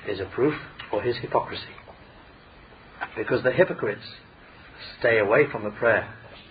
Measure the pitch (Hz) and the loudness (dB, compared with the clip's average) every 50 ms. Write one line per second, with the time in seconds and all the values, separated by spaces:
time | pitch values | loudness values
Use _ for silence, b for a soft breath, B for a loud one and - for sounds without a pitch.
0 | - - 101 92 95 95 - 117 127 151 151 - - - - - - - - 104 | -6 -6 -6 -6 -6 -8 -2 0 0 0 0 -2 -10 -16 -16 -16 -10 -4 -4 -2
1 | 98 120 117 - - - - 123 - - 104 - - - - - - - - - | -2 -2 -4 -4 -6 0 0 0 0 0 -10 -12 -12 -14 -18 -20 -20 -20 -20 -20
2 | - - - - - - - - - - - - - - - - - - - - | -20 -20 -20 -20 -20 -20 -20 -20 -20 -20 -20 -20 -20 -20 -20 -20 -20 -20 -14 -14
3 | - - - 113 110 - 143 117 123 127 123 139 185 - 143 - 131 107 101 - | -14 -12 -8 -8 -2 0 0 0 2 0 4 4 2 2 2 -4 -4 -4 -4 -6
4 | - - - - - - - - - - - - - - - - - - - - | -10 -18 -18 -18 -20 -20 -20 -20 -20 -20 -20 -20 -20 -20 -20 -18 -18 -18 -12 0
5 | - 120 113 110 104 98 113 143 151 - - 110 104 107 - - 120 117 107 92 | 2 4 6 6 6 6 6 6 4 4 2 -6 -6 -6 -6 0 4 4 4 4
6 | - - - - - - - - - - | 2 -4 -12 -18 -20 -20 -20 -20 -20 -20